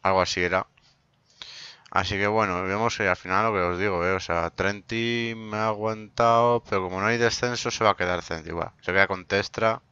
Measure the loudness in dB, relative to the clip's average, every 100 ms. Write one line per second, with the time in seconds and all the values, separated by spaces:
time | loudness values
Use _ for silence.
0 | 4 2 2 0 0 0 -2 _ _ _
1 | _ _ _ _ -20 -18 -20 -20 -4 -2
2 | -2 0 0 2 0 -2 -2 -2 -2 0
3 | 0 -2 0 0 2 2 0 0 -2 0
4 | 0 -2 0 -2 -2 -2 -4 -4 -6 -4
5 | -2 -2 -4 -8 -8 -2 -2 -2 -4 -6
6 | -10 2 4 6 4 2 0 -2 -2 -2
7 | 0 2 2 2 -2 -2 -6 2 2 4
8 | 0 -2 -4 -8 -6 -6 -8 _ -2 2
9 | 2 0 0 -2 0 -2 -2 -2 _